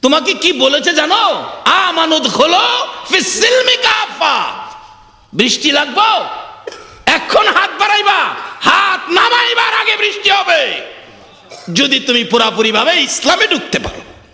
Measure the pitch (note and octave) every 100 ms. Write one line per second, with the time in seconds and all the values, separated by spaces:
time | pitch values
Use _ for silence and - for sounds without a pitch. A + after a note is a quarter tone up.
0 | C4 D4+ B3 F#4+ E4+ C#4+ C4 C#4+ E4+ D#4
1 | D4+ G4+ G#4 C4 - - - E4+ F#4+ E4+
2 | D#4+ D#4 C4 - D4+ F4 A#4+ A#4+ - -
3 | - F#4 C4 - A4+ B4+ B4 B4 B4 G#4+
4 | G#4+ - D#4+ B3+ F3 - - - - -
5 | - - _ - A#3+ - D4+ C#4+ D4 D4
6 | A4 G4 - - - - - - - -
7 | - D4+ - - G#4+ E4+ F#4+ F#4+ G#4 G#4
8 | G4+ F#4+ C4 - - - B3+ E4 G4 F#4
9 | F4 F4 A#4 A#4+ A#4+ A#4 A#4 A4 A4 G#4
10 | G#4 G4+ G4+ G4 F#4+ E4 B3+ D#3+ - -
11 | - - - - - - - E3+ C#4 C4+
12 | C4 A#3+ A#3 A#3 A3 G#3+ A3 G#3+ B3+ F4
13 | C4+ - B3+ F4+ G#4+ D#4 - C#3+ - -
14 | - - -